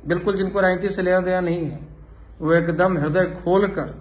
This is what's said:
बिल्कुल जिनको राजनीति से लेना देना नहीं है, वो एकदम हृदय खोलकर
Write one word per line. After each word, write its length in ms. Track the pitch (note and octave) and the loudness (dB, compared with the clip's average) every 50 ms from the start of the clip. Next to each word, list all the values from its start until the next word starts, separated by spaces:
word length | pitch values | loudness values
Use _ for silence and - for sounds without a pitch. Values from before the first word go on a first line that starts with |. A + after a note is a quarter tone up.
| - | -2
बिल्कुल 300 | D3 E3+ E3 - G#3 G3 | -2 -2 0 0 -2 -2
जिनको 220 | F#3+ F#3+ F#3+ G3 G3+ | 0 -2 -2 0 0
राजनीति 280 | F#3 F#3 F#3 F3+ G3 F#3+ | 2 2 0 0 -4 -4
से 120 | - - | -4 -2
लेना 180 | F#3 F3+ F#3 F#3 | 0 2 2 2
देना 180 | F3+ F3+ F#3 F#3 | 2 0 -2 0
नहीं 260 | F3+ E3+ E3+ F3 E3 | 0 -2 -2 -2 -4
है, 140 | C#3 D3 - - - - - - - - - - - - - | -6 -8 -10 -14 -16 -18 -20 -20 -20 -20 -20 -20 -20 -14 -6
वो 140 | E3 D#3 E3 | 0 4 4
एकदम 440 | E3+ E3 E3+ E3 D#3 F3+ F#3 F#3 | 4 4 2 0 2 2 2 2
हृदय 280 | D#3+ C#3+ D3+ D3+ F#3 F3+ F3 - | 0 0 0 2 2 0 0 -2
खोलकर 580 | - - E3+ F3+ G3 G3+ F#3+ - E3 C3+ - - - | -6 0 2 4 4 4 2 -2 -4 -6 -8 -10 -16